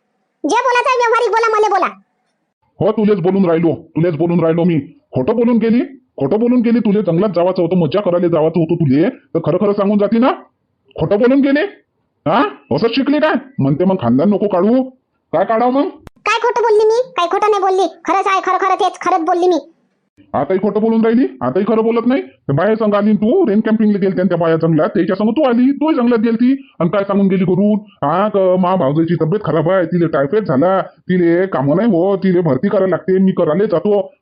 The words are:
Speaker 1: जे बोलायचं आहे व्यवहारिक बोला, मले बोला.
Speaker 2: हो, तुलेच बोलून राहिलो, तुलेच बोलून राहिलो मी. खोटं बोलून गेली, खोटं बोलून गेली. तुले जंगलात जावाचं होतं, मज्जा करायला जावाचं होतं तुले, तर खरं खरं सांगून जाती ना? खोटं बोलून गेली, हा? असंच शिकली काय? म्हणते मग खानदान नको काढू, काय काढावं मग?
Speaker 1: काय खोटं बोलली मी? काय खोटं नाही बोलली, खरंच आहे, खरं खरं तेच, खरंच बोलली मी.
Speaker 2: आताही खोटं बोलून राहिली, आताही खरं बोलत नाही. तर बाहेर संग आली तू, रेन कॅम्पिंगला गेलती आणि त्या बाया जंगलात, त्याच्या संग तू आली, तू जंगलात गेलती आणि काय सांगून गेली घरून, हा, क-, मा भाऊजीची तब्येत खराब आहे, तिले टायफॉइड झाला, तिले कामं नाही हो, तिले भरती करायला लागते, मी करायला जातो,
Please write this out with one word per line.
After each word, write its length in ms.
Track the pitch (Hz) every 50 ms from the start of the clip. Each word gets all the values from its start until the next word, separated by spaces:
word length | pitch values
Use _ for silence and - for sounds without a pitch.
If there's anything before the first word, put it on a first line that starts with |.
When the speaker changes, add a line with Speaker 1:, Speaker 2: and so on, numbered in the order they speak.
| _ _ _ _ _ _ _ _ -
Speaker 1:
जे 120 | 294 359
बोलायचं 340 | 466 494 523 480 494 480 539
आहे 80 | 508 480
व्यवहारिक 320 | 494 466 453 466 494 440
बोला, 180 | 381 453 453 453 440
मले 120 | 427 427 427
बोला. 180 | 392 381 339 214 196 - _ _ _ _ _ _ _ _ _ _ _ _ _ _ _ -
Speaker 2:
हो, 120 | 151 190 214
तुलेच 260 | 226 214 202 214 190
बोलून 260 | 156 185 185 196 196
राहिलो, 300 | 170 165 160 170 165 139
तुलेच 400 | - - - _ 151 160 180 170
बोलून 260 | 139 165 170 175 175
राहिलो 240 | 165 165 165 170 170
मी. 140 | 180 170 151 135 - - _ _ _ -
खोटं 220 | 135 127 131 233
बोलून 220 | 226 233 233 247 226
गेली, 220 | 208 226 214 240 339 - - - _ _ _ -
खोटं 200 | 139 139 190 214
बोलून 200 | 233 240 247 247
गेली. 180 | 214 233 226 240
तुले 240 | - 214 190 214 214
जंगलात 260 | - 165 165 202 214
जावाचं 340 | 165 175 170 185 185 185 175
होतं, 140 | 165 185
मज्जा 240 | 185 165 147 - 190
करायला 280 | - 180 175 175 180 175
जावाचं 320 | 170 160 151 160 165 180
होतं 140 | 165 160 175
तुले, 340 | 170 165 139 127 143 165 233
तर 300 | 262 - _ _ - 165
खरं 200 | - - 151 180
खरं 140 | 208 202 202
सांगून 260 | 208 196 196 214 202
जाती 200 | 202 202 214 226
ना? 120 | 240 277 359 - - _ _ _ _ _ _ _ _ _ _
खोटं 220 | - 156 - 196 208
बोलून 220 | 247 240 262 285
गेली, 240 | 262 277 277 294 359 403 - - _ _ _ _ _ _ _ _ _
हा? 160 | - 165 226 240 - - - _ _ 113
असंच 200 | 143 202 233 269
शिकली 240 | 277 254 285 285 302
काय? 160 | 277 311 381 247 - - - -
म्हणते 260 | 135 135 139 139 180
मग 120 | 190 185
खानदान 320 | 185 - 117 120 131 156 208
नको 200 | 208 190 214 196
काढू, 340 | 190 175 175 208 240 262 262 262 - _ _ _ _ _ _ _ -
काय 120 | 156 190
काढावं 280 | 202 226 226 247 247 254
मग? 160 | 269 294 381 - - - - - _ _
Speaker 1:
काय 120 | 403 427 453
खोटं 240 | 427 480 480 494 427
बोलली 220 | 466 427 415 440
मी? 280 | 427 440 480 508 523 -
काय 100 | - 349
खोटं 240 | 339 359 403 427 415
नाही 100 | 427 403
बोलली, 280 | 370 392 381 370 392 - - - -
खरंच 220 | - 339 392 381
आहे, 140 | 403 381 381
खरं 180 | 349 370 381 370
खरं 160 | 381 392 370
तेच, 240 | 370 403 370 359 -
खरंच 200 | - 349 359 370
बोलली 260 | 320 330 370 359 339
मी. 120 | 370 349 294 - - _ _ _ _ _ _ _ _ _ _ _ _ -
Speaker 2:
आताही 260 | 113 143 - 190 190
खोटं 200 | 196 214 196 214
बोलून 240 | 208 226 226 226 220
राहिली, 220 | 226 233 233 277 381 - -
आताही 240 | - 127 - 185 208
खरं 160 | 214 226 220 226
बोलत 240 | 226 233 233 226
नाही. 160 | 240 254 320 370
तर 300 | - - _ _ - 147
बाहेर 220 | 143 175 208 220
संग 200 | 220 226 208 202
आली 180 | 202 208 214 214
तू, 340 | 185 208 214 277 392 370
रेन 140 | 233 190 214
कॅम्पिंगला 380 | 220 240 220 220 220 214 208 202
गेलती 220 | 185 196 190 180
आणि 80 | 180 190
त्या 100 | 180 165
बाया 180 | 170 165 165
जंगलात, 320 | 160 160 165 165 151 151 -
त्याच्या 280 | - 160 170 170 180
संग 140 | 190 214 220
तू 120 | 240 302 311
आली, 280 | 262 240 233 247 269 285
तू 200 | 277 285 311 320
जंगलात 260 | 269 240 240 247 226
गेलती 340 | 214 233 226 220 247 247 269 269 - - _ -
आणि 100 | 165 175
काय 140 | 180 202 202
सांगून 240 | 202 196 202 202 190
गेली 160 | 190 185 190
घरून, 360 | 160 185 175 202 208 214 202 208 - - _ -
हा, 240 | 143 156 180 202 214
क-, 320 | 202 202 190 185 185 185
मा 140 | 185 175 185
भाऊजीची 380 | 185 143 131 147 160 165 165 175
तब्येत 260 | 156 160 156 180 214 208
खराब 260 | 156 147 160 151 165
आहे, 160 | 190 190 175
तिले 200 | 165 175 175 170
टायफॉइड 380 | 156 - 151 139 139 208 214 208
झाला, 360 | 165 143 127 160 180 190 190
तिले 680 | 170 - - _ _ - 180 185 175 170 170 170 190
कामं 300 | 190 196 156 135 139 151
नाही 120 | 185 202 240
हो, 280 | 196 160 170 196 202
तिले 240 | 185 175 190 180 175
भरती 280 | 180 165 151 135 - 202
करायला 220 | 214 202 190 190
लागते, 280 | 175 156 - - 185 190
मी 140 | 190 190 185
करायला 320 | 180 175 156 151 170 208
जातो, 480 | 220 170 - - 208 202 202 190 190 - _